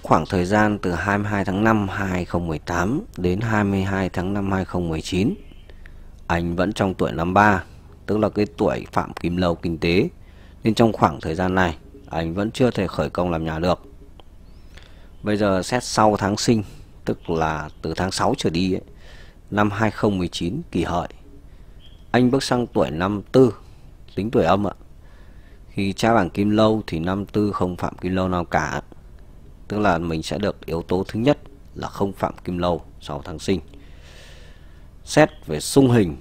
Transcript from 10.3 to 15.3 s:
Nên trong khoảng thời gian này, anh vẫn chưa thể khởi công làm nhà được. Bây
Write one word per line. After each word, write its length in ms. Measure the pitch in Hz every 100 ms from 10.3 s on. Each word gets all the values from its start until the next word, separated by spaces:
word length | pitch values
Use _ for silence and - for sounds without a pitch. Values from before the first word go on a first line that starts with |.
| - - -
Nên 100 | 117
trong 180 | 107 113
khoảng 280 | 101 87 69
thời 140 | -
gian 200 | 80 92
này, 220 | 92 90 76 - - -
anh 240 | 80 82
vẫn 160 | 87 107
chưa 200 | - 127
thể 160 | 110 87
khởi 240 | - 73
công 200 | - 90
làm 140 | 82
nhà 140 | 80 80
được. 220 | 87 85 - - - - - - - - - - - - - -
Bây 140 | 101